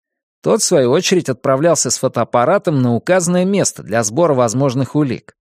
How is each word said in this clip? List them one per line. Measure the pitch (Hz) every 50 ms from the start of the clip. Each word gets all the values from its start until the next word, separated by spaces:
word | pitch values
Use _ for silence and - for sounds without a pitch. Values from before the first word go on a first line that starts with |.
| _ _ _ _ _ _ _ _ -
Тот, | - 220 220
в | -
свою | - 190 147 127 120
очередь, | 135 180 185 - 196 175 - -
отправлялся | 127 - - 135 135 135 156 170 160 - - 127
с | - -
фотоаппаратом | - 127 - 123 113 - - 120 120 147 185 202 - 180 156 135
на | 127 123 117
указанное | 113 - - 180 190 170 170 180 180 185
место | 190 202 185 139 - - - 65
для | - 101 117 113
сбора | - 113 147 175 160 143
возможных | 127 123 113 104 127 143 139 117 135 131 - -
улик. | 147 151 131 110 - _ - _ _